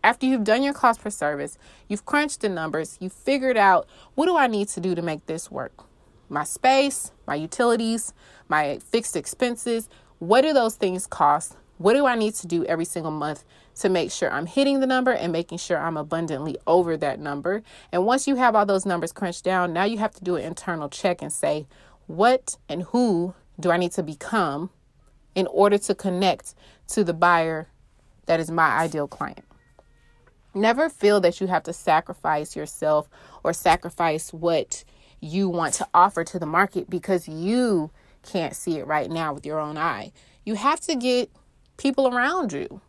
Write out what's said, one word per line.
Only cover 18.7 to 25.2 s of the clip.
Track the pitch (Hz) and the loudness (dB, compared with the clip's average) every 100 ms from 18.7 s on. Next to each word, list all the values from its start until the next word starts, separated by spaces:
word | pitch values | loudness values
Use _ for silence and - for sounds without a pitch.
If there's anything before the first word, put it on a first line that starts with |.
| 196 | 0
numbers | 196 175 165 | 0 -2 -4
crunched | - 185 175 | -6 -6 -4
down, | 180 185 175 | -2 0 0
now | 165 | 0
you | 202 220 | 0 0
have | 214 | -4
to | - | -4
do | 180 | -4
an | 170 | -4
internal | 160 170 - 165 147 | -4 -8 -6 -6 -6
check | - 196 175 | -2 -2 -2
and | - | -6
say, | - 151 151 147 _ - _ - | -4 -2 -2 -6 _ -20 _ -14
"What | 160 226 254 - - - | 2 4 4 -2 -14 -8
and | 147 | -8
who | 180 240 240 175 175 - _ - | -2 0 2 0 -2 -8 _ -4
do | 175 | 0
I | 170 | 2
need | 175 | 0
to | - | -2
become | 156 151 - 220 170 143 185 _ _ _ _ _ | -6 -10 -4 -2 0 -2 -8 _ _ _ _ _